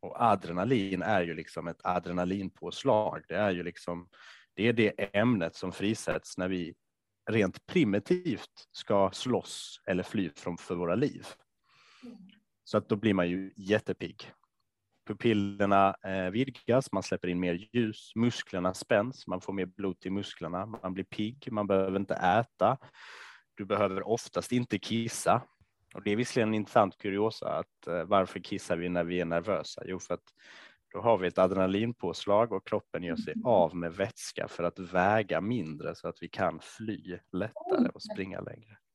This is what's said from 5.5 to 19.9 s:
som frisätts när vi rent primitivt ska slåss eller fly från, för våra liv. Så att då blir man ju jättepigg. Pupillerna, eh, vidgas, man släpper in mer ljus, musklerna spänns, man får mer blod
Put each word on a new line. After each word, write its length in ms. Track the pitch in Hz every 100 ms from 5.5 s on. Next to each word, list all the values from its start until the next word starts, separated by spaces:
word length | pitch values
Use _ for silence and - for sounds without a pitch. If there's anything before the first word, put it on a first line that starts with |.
| -
som 160 | 92
frisätts 680 | - 98 117 - - - -
när 100 | 92
vi 280 | 95 80 - _ _ _ _ -
rent 340 | 110 95 - -
primitivt 1000 | 180 127 101 - 180 180 101 - - -
ska 380 | - - 101 95
slåss 680 | - 127 110 - - - - -
eller 180 | 92
fly 260 | 90 110 87 -
från, 220 | - 85
för 180 | - 87
våra 200 | 87 92
liv. 300 | 143 - - - _ _ _ _ _ _ 247 208 - - _ _
Så 140 | - 107
att 120 | 101
då 60 | 107
blir 180 | 107
man 160 | 98 87
ju 240 | 92 95 -
jättepigg. 760 | 95 104 - 92 87 - - - _ _ _ _ _ _ -
Pupillerna, 880 | 104 120 107 101 98 98 98 98 - 98
eh, 240 | 95 92
vidgas, 640 | 104 135 123 - 120 135
man 120 | 98
släpper 240 | - 90 90
in 120 | 90
mer 300 | 90 87 104
ljus, 380 | 120 113 110 - 113
musklerna 580 | 120 - - 95 90
spänns, 540 | 92 - 113 113 127 -
man 140 | 90
får 120 | -
mer 120 | 98 92
blod 340 | 92 98